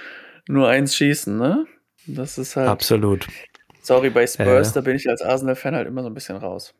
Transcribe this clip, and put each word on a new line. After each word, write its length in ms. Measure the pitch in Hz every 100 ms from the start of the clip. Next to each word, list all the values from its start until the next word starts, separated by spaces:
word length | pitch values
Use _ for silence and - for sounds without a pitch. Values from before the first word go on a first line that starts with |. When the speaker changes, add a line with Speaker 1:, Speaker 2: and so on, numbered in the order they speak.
| - - - - -
Speaker 1:
nur 220 | 139 107
eins 260 | 131 139
schießen, 420 | - 143 143 - 107
ne? 300 | 120 247 320 _ _ _ 165
Das 320 | 143 - -
ist 160 | 131
halt 140 | 139 127
Speaker 2:
Absolut. 580 | 104 - 110 104 95 - - - _ _ _
Speaker 1:
Sorry, 280 | - 127 131
bei 160 | 120 120
Spurs, 440 | - 101 127 110
Speaker 2:
Äh. 40 |
Speaker 1:
da 60 | 143
bin 120 | 131
ich 140 | 135 127
als 140 | 117
Arsenal-Fan 520 | 90 131 135 127 135
halt 140 | 131 -
immer 140 | 131
so 60 | 123
ein 60 |
bisschen 220 | 113 - 98
raus. 360 | 95 92 -